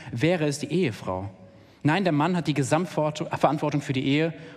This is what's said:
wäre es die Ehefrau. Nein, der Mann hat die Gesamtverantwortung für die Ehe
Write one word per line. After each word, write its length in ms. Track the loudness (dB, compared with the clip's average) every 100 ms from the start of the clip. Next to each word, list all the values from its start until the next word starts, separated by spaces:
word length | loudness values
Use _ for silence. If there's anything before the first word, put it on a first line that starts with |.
| -10
wäre 340 | 0 2 2 0
es 140 | -2
die 120 | -2
Ehefrau. 580 | 0 0 -2 -6 -4 -6 -12 -20 -20 -20 -4
Nein, 200 | 0 2
der 100 | 2
Mann 220 | 2 2 0
hat 120 | 0
die 60 |
Gesamtverantwortung 1300 | 0 2 2 0 -2 -2 -2 -6 2 2 2 0 -2
für 120 | 0
die 120 | 0 2
Ehe 280 | 2 0 -4 -14